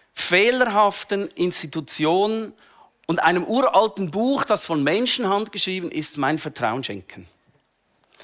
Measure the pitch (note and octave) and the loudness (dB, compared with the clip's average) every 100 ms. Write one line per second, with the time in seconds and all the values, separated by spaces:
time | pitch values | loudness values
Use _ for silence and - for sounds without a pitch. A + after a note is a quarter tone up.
0 | _ - - F3+ A3+ B3+ B3 G3+ G3+ - | _ -2 2 4 4 4 2 4 2 2
1 | - G3+ - - F3+ - D3+ D#3+ C3+ - | -4 -4 -4 -4 -2 -2 -6 -8 -6 -2
2 | D#3 F#3 G#3+ A3 G#3 - _ _ - _ | 2 2 2 -2 -6 -14 _ _ -20 _
3 | - F3 E3 F3+ E3 A#3+ C4 F#3+ A3 G3 | -4 2 2 2 0 2 4 4 2 -2
4 | F3+ G3 B3 C#4 - G#3 - D#3 C#3 G3+ | -4 -2 0 0 0 0 0 0 2 2
5 | B3 - G3 G3+ G#3+ G3 F#3+ F#3 F3 D#3 | 0 0 0 0 -2 -6 -4 -4 -6 -6
6 | D3+ D3 C#3 D#3 D3 - A#2 B2+ B2+ G2+ | -6 -2 -2 -2 -6 -4 -4 -4 -6 -10
7 | - - F2 _ _ _ _ _ _ _ | -14 -20 -20 _ _ _ _ _ _ _
8 | _ _ | _ _